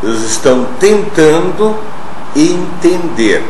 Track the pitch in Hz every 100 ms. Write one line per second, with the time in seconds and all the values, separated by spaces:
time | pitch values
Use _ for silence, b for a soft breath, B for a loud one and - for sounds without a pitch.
0 | 98 113 110 - 139 127 113 - 196 214
1 | 196 - 156 160 180 165 214 214 - -
2 | - - - 139 160 180 180 - 170 180
3 | 165 120 110 90 -